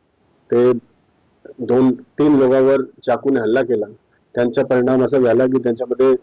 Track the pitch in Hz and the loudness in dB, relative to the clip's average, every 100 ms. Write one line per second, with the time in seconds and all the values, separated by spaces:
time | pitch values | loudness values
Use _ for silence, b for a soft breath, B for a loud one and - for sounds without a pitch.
0 | _ _ _ _ - 120 127 120 _ _ | _ _ _ _ -6 0 0 0 _ _
1 | _ _ _ _ - - 113 123 131 120 | _ _ _ _ -20 -12 -4 0 0 0
2 | - - 147 139 127 135 131 139 127 - | -8 -2 2 2 2 2 2 0 -2 -8
3 | - 117 139 131 110 123 120 110 104 110 | -6 -4 -2 -2 0 -2 -2 -4 -6 -12
4 | _ _ _ 120 127 135 131 127 123 131 | _ _ _ -4 -2 -2 -2 0 0 0
5 | 123 135 120 117 131 131 120 117 123 123 | 0 0 2 2 0 0 -2 -4 -4 0
6 | 131 127 | 2 0